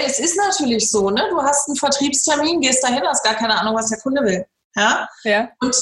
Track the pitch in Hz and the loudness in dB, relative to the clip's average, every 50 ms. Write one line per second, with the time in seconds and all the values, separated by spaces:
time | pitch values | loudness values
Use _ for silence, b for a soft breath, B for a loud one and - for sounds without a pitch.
0 | 285 262 - - 277 339 330 392 415 381 - - 294 240 233 214 208 - - 208 | 0 -2 -2 -2 -2 -2 0 0 0 0 0 0 0 0 0 0 0 0 0 0
1 | 196 196 208 247 427 427 359 311 262 277 285 285 - 294 285 - 294 277 277 277 | 2 2 0 0 0 0 0 0 0 2 0 0 0 -2 -4 -2 0 0 0 0
2 | 277 285 277 - - 311 294 294 302 320 339 330 269 262 254 - 277 247 247 277 | 0 0 0 0 0 0 0 2 2 0 0 2 2 2 2 2 0 0 0 0
3 | - 320 277 - - 214 220 220 233 220 214 180 208 220 220 226 220 220 220 - | 0 0 -2 0 0 0 0 0 0 0 0 0 0 0 -2 -2 -2 -2 -4 -4
4 | - 269 269 285 247 202 185 185 185 _ _ _ _ _ - 202 208 233 294 - | -4 -2 -2 0 0 0 0 -2 -4 _ _ _ _ _ -2 0 2 2 2 0
5 | - - - - - 220 202 214 240 - - - 247 254 240 - | -4 -8 -12 -6 -2 0 0 0 0 -2 -6 -4 -4 -2 0 0